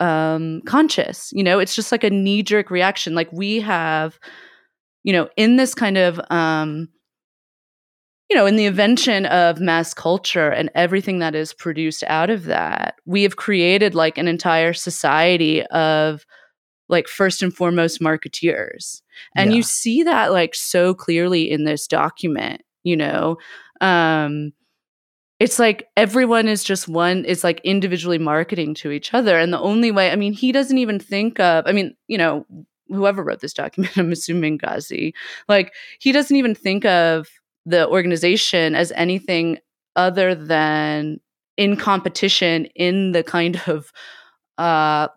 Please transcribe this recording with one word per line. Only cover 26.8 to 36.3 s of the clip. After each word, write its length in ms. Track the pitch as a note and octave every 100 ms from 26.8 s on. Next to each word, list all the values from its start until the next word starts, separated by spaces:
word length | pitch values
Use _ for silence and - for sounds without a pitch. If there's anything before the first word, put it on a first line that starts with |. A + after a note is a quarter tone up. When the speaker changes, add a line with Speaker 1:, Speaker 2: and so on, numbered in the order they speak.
| -
Speaker 1:
one, 380 | E3 F3 F#3 -
it's, 160 | F3
like, 180 | F3 E3
individually 540 | - G3 F#3 F3+ F3 E3
marketing 560 | D#3 D#3 E3 F3 D3+
to 180 | D3+ D3+
each 200 | D3 -
other. 260 | A#3+ G#3+ E3+
And 140 | E3+
the 60 | E3+
only 320 | G3 A3 A#3
way, 220 | G3 F#3
I 40 | F#3+
mean, 180 | G3+
he 180 | G3+ B3+
doesn't 260 | C4+ C4+ C4
even 220 | A3+ G3+
think 400 | - G3 A3+ -
of, 240 | F3+ E3 D#3+
I 60 |
mean, 240 | G3+ F#3 - -
you 120 | F#3+
know, 280 | E3 D3 - D#3+ - _ -
whoever 360 | G3 G3+ G3
wrote 160 | D3 -
this 140 | D3
document, 380 | - C#3 - F3+
<laughs> 60 | G3
I'm 140 | E3+
assuming 460 | E3 - F3 D#3 D3+
Ghazi, 560 | - - - - D#3+ - - - -
like, 260 | G3+ F#3 - - -
he 140 | C4+
doesn't 240 | C#4 C4+